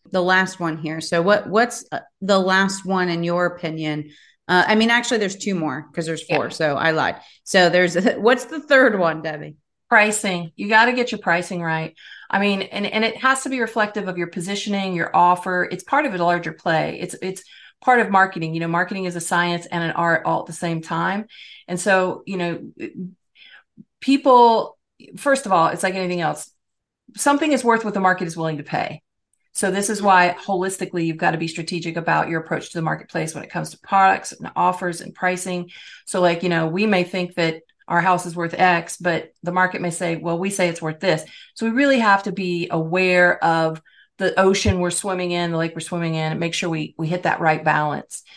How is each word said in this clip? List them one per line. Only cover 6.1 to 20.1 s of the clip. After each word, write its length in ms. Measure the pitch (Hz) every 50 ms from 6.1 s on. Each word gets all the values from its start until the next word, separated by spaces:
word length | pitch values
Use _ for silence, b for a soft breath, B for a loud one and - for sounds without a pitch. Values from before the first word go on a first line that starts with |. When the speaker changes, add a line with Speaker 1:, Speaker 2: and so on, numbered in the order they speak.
| 165 156 -
Speaker 1:
four. 220 | - 165 143 113
Speaker 2:
Yeah. 40 | 117
Speaker 1:
So 260 | - - 160 151 139
I 160 | - - 165
lied. 280 | 160 156 123 87 - - B B B B B
So 260 | - - 190 180 170
there's, 260 | 165 180 180 175 165
<laughs> 220 | 170 190 240 - -
what's 280 | 196 226 254 247 -
the 140 | - 320 302
third 380 | 302 - 285 262 254 240 214 190
one, 240 | 175 165 156 156
Debbie? 340 | 156 160 151 151 151 151 151 _ _ _ _ _ _ -
Speaker 2:
Pricing. 640 | - 220 208 214 214 - - 196 180 175 175 165 -
You 120 | - 202 202
gotta 260 | 220 220 233 247 247
get 180 | 247 240 247
your 80 | 226 202
pricing 420 | - 185 170 175 175 - 196 175
right. 340 | 170 165 160 160 160 - - B B B B B B B
I 100 | B 196
mean, 240 | 202 202 196 190 -
and, 240 | - - 202 202 -
and 160 | - 214 220
it 140 | 220 220 -
has 260 | 254 262 269 262 -
to 60 | 269
be 100 | 269 254
reflective 480 | 233 220 - 233 208 208 - 214 190 185
of 100 | 175 175
your 100 | 175 170
positioning, 680 | - 208 170 196 202 202 - 214 202 196 190 190 180
your 200 | 170 165 - -
offer. 520 | 175 175 175 180 180 - 190 180 180 180 -
It's 120 | 185 185 -
part 220 | - - 285 302
of 80 | 262 196
a 100 | 175 170
larger 300 | 175 175 170 170 165 160
play. 460 | - - 180 160 156 147 151 147 -
It's, 160 | - - - -
it's 220 | - 185 190 - - B B B B B B B
part 200 | - 262 254 233
of 100 | 214 196
marketing. 420 | 196 190 190 190 - 170 165 160 160
You 60 | 165
know, 80 | 165 165
marketing 380 | 170 170 180 180 208 190 190
is 100 | 180 175
a 60 | 175
science 440 | 165 - 185 175 175 175 175 170 170
and 180 | - - 170 170
an 80 | 160
art 320 | - - 170 170